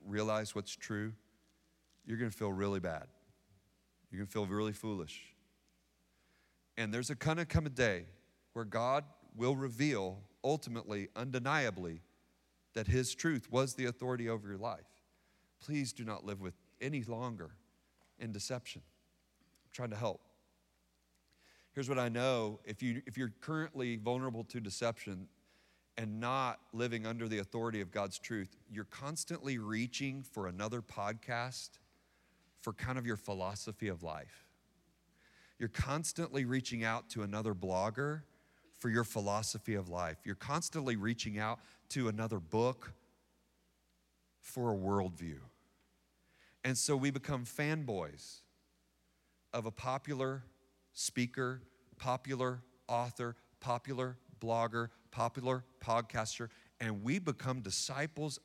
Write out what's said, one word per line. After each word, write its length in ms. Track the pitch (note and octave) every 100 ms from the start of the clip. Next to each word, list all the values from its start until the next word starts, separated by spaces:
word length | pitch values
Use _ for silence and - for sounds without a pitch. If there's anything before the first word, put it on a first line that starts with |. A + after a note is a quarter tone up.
| G2+
realize 480 | G#2 G#2+ G#2+ G#2+
what's 220 | G#2+ G2 -
true, 360 | - G#2 G#2+ A2 _ _ _ _ _ _ _ _ -
you're 120 | A2+
gonna 120 | A#2
feel 220 | - G#2
really 260 | F#2+ G2+ G2
bad. 300 | E2+ D#2 C2 - _ _ _ _ _ _ _ _ _
You're 100 | F2+
gonna 100 | G2
feel 160 | G#2+ G2
really 260 | G#2 G#2+
foolish. 600 | G2+ A2 G2 D#2 - - - _ _ _ _ _ _ _ _ _ _ _ _ _ -
And 180 | A2
there's 160 | A#2 B2+
a, 60 | C#3
gonna 280 | D#3 D#3+
come 220 | D#3+ E3 D3+
a 40 |
day 340 | B2 A#2 F#2 F2 - _ _ _
where 120 | A#2
God 400 | A2 A2+ A#2+ C#3 D3 - -
will 220 | A2 B2 C3+
reveal 640 | C3+ A2+ D3 A2+ F#2 G2 G2+ _
ultimately, 640 | C3 D3+ C3 A#2 G#2 G#2 G2 -
undeniably, 840 | B2+ B2+ B2+ D3+ B2 F#2 F2 E2 - _ _ _ _ _ _
that 120 | A2 F#2+
his 280 | B2+ B2
truth 360 | - E3 C#3 -
was 240 | A#2+ C3+
the 120 | B2+ B2
authority 420 | A#2 B2+ B2 A#2
over 180 | A2+ G2+
your 120 | G2
life. 440 | A2+ E2+ - _ _ _ _ _ _ _
Please 320 | - D3 B2+
do 120 | -
not 200 | A2 G2+
live 160 | G2+ G2
with 140 | F#2 - _ -
any 220 | C3+ D3
longer 540 | A#2 A2+ B2 G#2+ E2 - _ _ _ _ _ -
in 120 | A2+
deception. 520 | G2+ - B2+ - -
I'm 840 | - _ _ _ _ _ _ _ _
trying 180 | - B2
to 60 | G#2
help. 240 | A#2 F2 _ _ _ _ _ _ _ _ _ _ _ _ - - _
Here's 160 | C#3 B2+
what 100 | C3
I 100 | A#2+
know. 520 | A#2 C3 B2 A2 G#2+
If 180 | - G#2+
you, 200 | B2+ A#2 -
if 100 | A2+
you're 160 | B2 -
currently 560 | - D#3 D#3+ C3+ B2 A#2
vulnerable 480 | G#2+ B2+ C3 A#2
to 160 | A2+ B2
deception 640 | G#2 - A#2 A2+ - F#2 F#2+ _ _ _ _ _ _ -
and 240 | A2 G#2+
not 400 | A#2+ C3+ B2+ - -
living 340 | A2+ A#2+ A2+ A2
under 220 | A#2 A2+
the 100 | G#2+
authority 420 | F#2+ A#2 A2+ G#2+
of 100 | F2+
God's 280 | G#2 G2+ -
truth, 380 | - A2 F#2+ - -
you're 140 | G#2
constantly 720 | G2+ - C#3 D#3+ - E3+ C#3 B2
reaching 640 | G#2+ A2 A#2+ - C#3 C3+
for 260 | C3 A2 F#2
another 340 | F2+ G#2+ A#2+
podcast 880 | G#2+ - G2+ A2 - A#2 B2+ B2+ - - _ _ _ _ _ _ _ _
for 120 | -
kind 260 | - B2+ C3
of 80 | A#2+
your 100 | G#2
philosophy 720 | - F#2+ F#2 G2+ - G2+ G#2
of 140 | E2+
life. 460 | E2 D#2 - - - _ _ _ _ _ _ _ _ - - -
You're 100 | A#2
constantly 760 | - - D3 E3 - E3 C#3
reaching 400 | B2 C3 B2+ A#2+
out 240 | A2+ A2+ -
to 120 | A#2
another 320 | G#2 G#2+ A2
blogger 680 | F#2 F#2 F#2 G#2 A2 C#3+ D#3 D3 _ _ _ _ -
for 100 | B2
your 160 | A2+
philosophy 720 | A2+ A2 G2+ G#2 A2 G#2+ -
of 140 | G2+ F2+
life. 300 | F2 E2+ D#2+
You're 100 | G2
constantly 600 | F#2+ B2+ D3+ - D#3+ C3 A2+
reaching 420 | G#2+ A#2 A2+ G#2
out 220 | G#2+ A#2 - - -
to 180 | C3+ A#2
another 320 | G#2+ A2+ G#2+
book 520 | D#2+ A2 A#2+ B2+ - - _ _ _ _ _ _ _ _ _ _ _ _ _ _
for 320 | - C3 A#2+
a 40 | G2+
worldview. 640 | F#2+ G2+ F#2 E2+ E2+ C#2+ - - _ _ _ _ _ _ _ _ - _
And 120 | B2+ B2+
so 200 | - C#3
we 140 | C#3
become 340 | C3+ C#3 C3+
fanboys 960 | A#2+ - D3 D#3+ C3+ G2 D2+ D2 - - - _ _ _ _ _ _ _ _ _ _
of 140 | A#2+ A2
a 40 |
popular 720 | G2+ B2+ C3+ D3 C3+ C3 C3+ A#2+ - _ _ _
speaker, 680 | - - - B2 C3+ B2+ C3 - - _ -
popular 640 | B2+ B2+ C3 C3 B2+ B2 - _ -
author, 480 | A#2+ A#2+ - A#2+ A#2 _ _
popular 560 | C3 A#2+ - B2+ B2+ B2 - -
blogger, 480 | A2+ A2+ A#2 A#2 A#2 - -
popular 540 | - A#2 - B2 B2+ B2 -
podcaster, 680 | - A#2 A2+ A#2+ A2 - A#2 - - -
and 220 | A2+ G#2
we 160 | A2+ F#3
become 420 | E3 - C3 B2+
disciples 800 | G2 - - C3+ D#3 D3 D3+ C3+